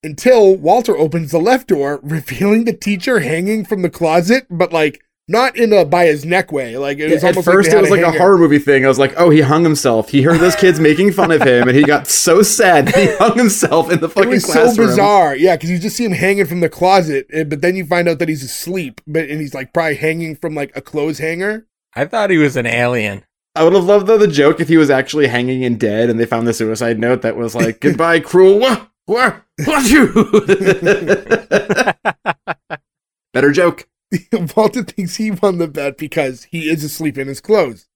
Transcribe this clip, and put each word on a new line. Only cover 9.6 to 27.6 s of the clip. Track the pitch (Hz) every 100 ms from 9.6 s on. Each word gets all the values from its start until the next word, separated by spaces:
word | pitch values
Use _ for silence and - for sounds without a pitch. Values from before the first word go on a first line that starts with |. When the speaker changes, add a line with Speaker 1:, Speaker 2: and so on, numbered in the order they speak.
Speaker 2:
himself. | 170 147 135 113 107
He | 139
heard | 139 165
those | 180 -
kids | 185 156
making | 156 156 202
fun | 185 196
of | 160
him, | 131 123 123
and | 127
he |
got | 147 147 -
so | - - 170
sad | 214 - 202 160 143
that | 180
he | 202 -
hung | 233 226
himself | 240 - - 160 160
in | 170
the | 165
Speaker 1:
It |
Speaker 2:
fucking | 190 196
Speaker 1:
was | 254 -
Speaker 2:
classroom." | 240 233 226
Speaker 1:
so | 220
bizarre. | 180 202 208 160 135
Yeah, | 165 170
'cause | 165
you | 180
just | 196 -
see | 233
him |
hanging | 160 185 196 175
from | 175
the | 165
closet, | - 180 196 165 139 131
eh, | 156
but | 151 147
then | 175 190
you | 160
find | 175 175
out | 160
that | 170
he's | 156
asleep, | 127 - - 185 143 - -
but, | 151 147
and | 151
he's, | 147 135
like, | 131
probably | - 160 147
hanging | 156 160 165 151
from, | 165
like, | 156 143 -
a |
clothes | - 151 147 151
hanger. | 160 165 196 220 220 _ _ -
Speaker 3:
I | 151
thought | 233 202
he | 175
was | 147 131
an | 120
alien. | 117 120 123 107 98 _ _ _ -
Speaker 2:
I |
would | 160
have | 190 180
loved, | 208 196
though, | 220
the | 208
joke | 143 143 160
if | 156
he | 165
was | 147
actually | 135 131 151 139
hanging | 120 123 127 127
and | 117
dead, | 113 104 120
and | 113
they | 117
found | 117 117
the |
suicide | 113 110 110 117 113
note | 117 123
that | 117 110
was | 117
like, | 117